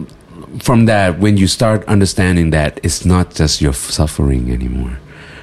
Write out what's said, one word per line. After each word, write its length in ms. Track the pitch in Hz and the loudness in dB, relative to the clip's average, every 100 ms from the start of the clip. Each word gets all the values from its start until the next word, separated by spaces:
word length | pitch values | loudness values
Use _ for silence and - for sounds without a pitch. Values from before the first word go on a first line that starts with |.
| 82 - - 85 - - | -14 -18 -20 -20 -16 -8
from 260 | - 117 113 | 0 4 4
that 340 | 104 92 82 | 4 2 2
when 180 | 104 101 | 2 4
you 100 | 92 | 2
start 360 | - 117 110 - | 2 0 0 0
understanding 640 | 104 95 - 92 90 82 | 0 2 0 0 2 2
that 280 | 78 73 - | 0 -2 -2
it's 220 | - - 87 | -4 -2 2
not 280 | 92 87 - | 2 0 0
just 260 | 80 - | -2 0
your 100 | 73 | -2
f-, 180 | - - | -2 -4
suffering 600 | - 78 - 69 65 62 | -4 -2 0 0 0 -2
anymore. 480 | 62 62 62 62 - - - - - | -4 -4 -6 -8 -10 -18 -20 -20 -14